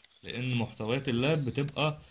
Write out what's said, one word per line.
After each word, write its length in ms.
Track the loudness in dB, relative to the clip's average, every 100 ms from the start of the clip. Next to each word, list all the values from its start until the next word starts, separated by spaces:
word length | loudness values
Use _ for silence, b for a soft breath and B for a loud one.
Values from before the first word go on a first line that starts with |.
| B -16
لأن 320 | -10 -4 0 0
محتويات 540 | 0 -2 -2 0 0
اللاب 360 | 2 4 2 0
بتبقى 540 | -2 -2 0 0 0 B